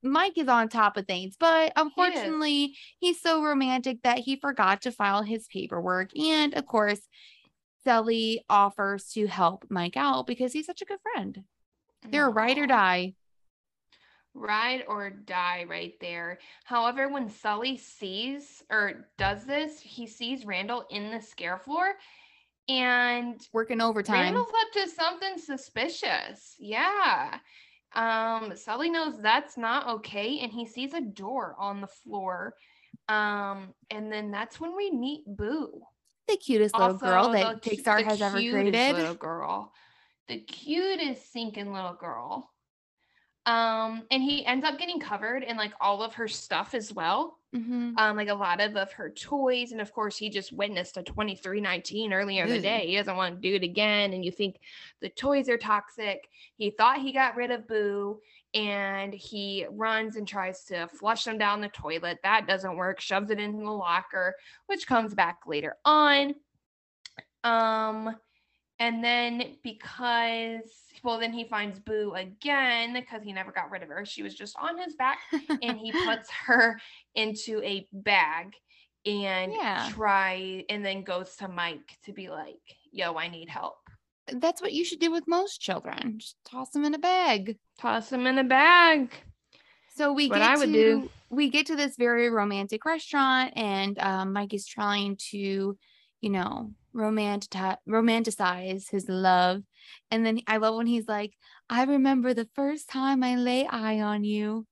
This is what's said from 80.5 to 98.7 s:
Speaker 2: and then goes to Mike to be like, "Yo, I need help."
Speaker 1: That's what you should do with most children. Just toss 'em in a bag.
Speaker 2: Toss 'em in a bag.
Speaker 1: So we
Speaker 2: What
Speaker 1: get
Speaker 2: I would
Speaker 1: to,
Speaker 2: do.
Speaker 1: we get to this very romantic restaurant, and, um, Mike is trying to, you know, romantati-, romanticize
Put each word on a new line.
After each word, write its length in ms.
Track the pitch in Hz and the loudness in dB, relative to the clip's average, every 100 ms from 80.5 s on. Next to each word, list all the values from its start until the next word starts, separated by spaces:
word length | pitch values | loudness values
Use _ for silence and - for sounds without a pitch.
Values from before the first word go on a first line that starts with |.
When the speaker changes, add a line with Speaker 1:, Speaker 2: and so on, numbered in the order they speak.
| 185 190 | -10 -6
Speaker 2:
and 160 | 208 | -4
then 180 | 202 190 | -4 -6
goes 320 | 190 180 185 - | -4 -6 -6 -12
to 120 | 196 | -12
Mike 500 | 175 170 156 - - | -4 -4 -6 -16 -20
to 80 | - | -18
be 160 | 196 185 | -14 -12
like, 280 | 151 151 - _ - _ | -10 -12 -16 _ -20 _
"Yo, 240 | - 175 160 | -6 -4 -2
I 120 | 170 | -6
need 200 | 170 165 | -8 -12
help." 280 | 143 - - - - _ _ - | -10 -10 -12 -20 -20 _ _ -10
Speaker 1:
That's 340 | 247 320 359 | -2 -2 0
what 100 | - | -4
you 120 | 294 | -2
should 140 | 330 320 | -4 0
do 100 | 330 | 0
with 160 | 330 320 | 0 0
most 320 | 339 392 - | 0 0 -6
children. 580 | - 180 - - 240 220 | -4 -4 -4 -6 -6 -8
Just 180 | - - | -12 -18
toss 300 | - 247 262 | -16 -12 -6
'em 100 | 294 | 0
in 100 | 294 | 0
a 40 | 302 | 2
bag. 600 | 349 370 349 214 196 214 _ _ | 2 4 4 2 0 -10 _ _
Speaker 2:
Toss 320 | 240 220 220 | -2 -2 -2
'em 140 | 262 254 | 0 2
in 120 | 262 | 4
a 60 | |
bag. 720 | 262 262 302 349 339 311 254 - - - _ _ _ _ _ | 6 8 10 10 10 8 2 -6 -20 -20 _ _ _ _ _
Speaker 1:
So 180 | - 294 | -2 0
we 160 | 285 285 | 2 4
Speaker 2:
What 100 | 202 | 6
Speaker 1:
get 120 | 220 | 6
Speaker 2:
I 60 | 285 | 6
would 100 | 294 | 6
Speaker 1:
to, 60 | |
Speaker 2:
do. 380 | 302 220 220 262 - _ | 6 6 6 0 -12 _
Speaker 1:
we 200 | 247 294 | 0 2
get 160 | 285 302 | 2 0
to 100 | 311 | 0
this 200 | 285 233 | 0 2
very 320 | 240 233 240 | 2 4 4
romantic 560 | 226 208 196 196 220 | 2 0 0 -4 -4
restaurant, 680 | 311 320 - 285 269 262 254 | -2 -4 -2 2 4 4 2
and, 420 | - 214 196 196 202 | -2 -2 0 -2 0
um, 320 | 196 190 190 | 0 0 0
Mike 200 | 196 202 | -2 -2
is 120 | 202 196 | -6 -8
trying 500 | - 208 202 202 196 - | -4 0 0 0 -4 -8
to, 480 | 104 196 196 196 196 _ _ _ _ | -6 -2 -2 -2 -6 _ _ _ _
you 100 | 220 | -2
know, 420 | 196 180 - 220 214 _ | -2 -2 -4 -8 -12 _
romantati-, 840 | 240 214 214 208 202 - 190 190 190 - | -4 0 2 0 -2 -4 -4 -2 -2 0
romanticize 1000 | 220 233 226 226 208 185 180 185 | 2 4 4 2 0 0 0 -4